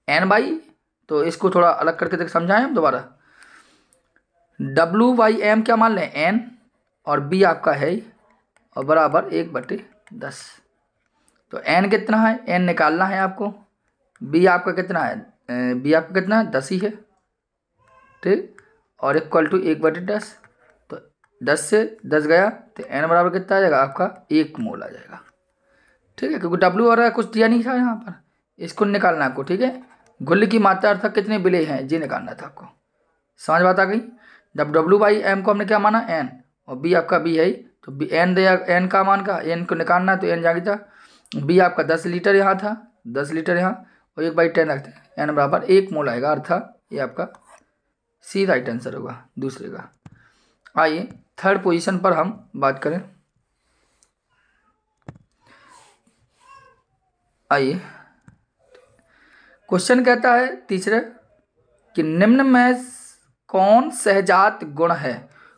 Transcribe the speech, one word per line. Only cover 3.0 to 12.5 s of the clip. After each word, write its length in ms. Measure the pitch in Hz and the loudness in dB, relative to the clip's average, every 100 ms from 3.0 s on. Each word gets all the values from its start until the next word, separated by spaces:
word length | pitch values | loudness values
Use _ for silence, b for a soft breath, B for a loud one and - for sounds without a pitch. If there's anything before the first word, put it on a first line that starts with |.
| - _ b b b b b b b _ _ _ _ _ _ - | -6 _ b b b b b b b _ _ _ _ _ _ -12
डब्ल्यू 520 | 139 143 165 202 240 | -4 0 0 2 2
बाई 280 | 247 220 226 | 4 2 2
एम 220 | 208 220 | 2 2
क्या 140 | 226 226 | 2 2
मान 160 | 226 | 2
लें, 200 | 202 151 | 0 -4
एन, 460 | 143 160 220 240 - _ _ _ _ - | -2 -2 -2 -4 -14 _ _ _ _ -4
और 140 | 147 | -4
बी 220 | 143 190 | -2 2
आपका 300 | 190 160 170 | 2 2 -2
है 160 | 143 143 | -2 -2
ही, 140 | 202 - _ _ _ _ _ _ - | -4 -8 _ _ _ _ _ _ -8
और 80 | |
बराबर 400 | 135 160 151 151 | 0 2 2 0
एक 280 | - 165 165 | -2 -4 -4
बटे 380 | 135 - 196 - _ _ | -8 -8 -10 -12 _ _
दस। 480 | - 139 139 - - _ _ _ _ _ _ _ _ _ | -16 -14 -16 -20 -20 _ _ _ _ _ _ _ _ _
तो 80 | - | -8
एन 320 | - 165 196 | 0 0 2
कितना 260 | 220 214 220 | 0 2 2
है, 280 | 220 233 | 2 0
एन 140 | - | -2